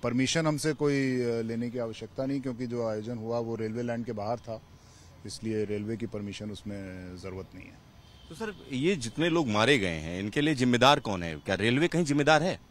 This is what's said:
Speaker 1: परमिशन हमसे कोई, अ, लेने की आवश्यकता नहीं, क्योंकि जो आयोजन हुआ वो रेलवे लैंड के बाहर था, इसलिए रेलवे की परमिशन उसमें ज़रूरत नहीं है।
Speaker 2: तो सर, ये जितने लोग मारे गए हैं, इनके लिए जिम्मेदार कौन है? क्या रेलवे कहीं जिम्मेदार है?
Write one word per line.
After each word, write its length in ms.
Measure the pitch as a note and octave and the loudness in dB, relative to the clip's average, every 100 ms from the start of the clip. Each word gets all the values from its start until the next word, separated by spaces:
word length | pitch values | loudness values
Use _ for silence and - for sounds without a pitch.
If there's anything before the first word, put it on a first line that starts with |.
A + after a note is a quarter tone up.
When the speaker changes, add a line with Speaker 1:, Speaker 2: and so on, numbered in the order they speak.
Speaker 1:
परमिशन 440 | A#2+ A#2+ C3 E3 D#3+ | 0 0 2 2 2
हमसे 260 | D3+ D#3 | 0 0
कोई, 500 | C#3 D3 C#3 C3+ B2+ | 0 2 2 2 0
अ, 200 | A#2+ A#2 | 0 -2
लेने 280 | A2+ A#2 A#2+ | -2 -4 -4
की 80 | A#2+ | -4
आवश्यकता 480 | A#2 G#2+ A2 - C3+ | -6 -6 -12 -6 -2
नहीं, 140 | C#3 | -2
क्योंकि 260 | C3 A#2 B2+ | -4 -6 -4
जो 220 | A#2+ A2+ | -2 -2
आयोजन 300 | G#2+ G#2+ A#2+ | -2 -4 -6
हुआ 200 | A2 A#2 | -4 -4
वो 160 | A2+ | -2
रेलवे 280 | A2+ A2 A2 | -2 -4 -2
लैंड 240 | A#2+ A#2 A#2 | -4 -4 -4
के 60 | |
बाहर 260 | G#2+ G#2 A#2+ | -6 -4 -4
था, 240 | - A2 - - - - - - G#2 | -6 -12 -12 -20 -20 -20 -20 -18 -14
इसलिए 380 | - A2 A2 | -8 -4 -2
रेलवे 320 | G#2 G#2 G#2 A2+ | 0 -2 -4 -6
की 100 | A2 | -6
परमिशन 440 | G#2+ G2+ F#2+ G#2+ | -6 -8 -8 -10
उसमें 640 | G2+ - G2+ F#2+ F#2 F#2 F2+ | -10 -10 -10 -10 -12 -12 -12
ज़रूरत 300 | F#2+ F#2 F2 | -10 -10 -12
नहीं 100 | F#2 | -14
है। 140 | - - - - - - - | -18 -20 -20 -20 -20 -20 -20
Speaker 2:
तो 60 | |
सर, 200 | D#3+ A3 F3 A#2+ | -10 -10 -10 -8
ये 240 | C3 D3+ F#3+ | 0 2 2
जितने 320 | A#2 B2 E3 | -2 0 2
लोग 200 | E3 C#3+ | 4 2
मारे 300 | G#2 A2+ C#3+ | 4 6 6
गए 200 | F#2+ D#2+ | 4 -2
हैं, 220 | D#2 F2+ | -4 -4
इनके 200 | G#2 D3 | -2 0
लिए 140 | D3 | 0
जिम्मेदार 460 | C#3+ B2 A#2+ B2+ C#3+ | 4 4 8 8 8
कौन 220 | A#2+ F#2+ | 4 -2
है? 140 | E2+ D2+ | -2 -6
क्या 180 | - | -2
रेलवे 340 | F#2+ G#2+ B2 E3+ | 2 4 4 2
कहीं 160 | E3 | 2
जिम्मेदार 380 | E3 C#3+ C#3+ D#3 | 2 2 6 6
है? 180 | E3+ A2+ - | 4 -4 -8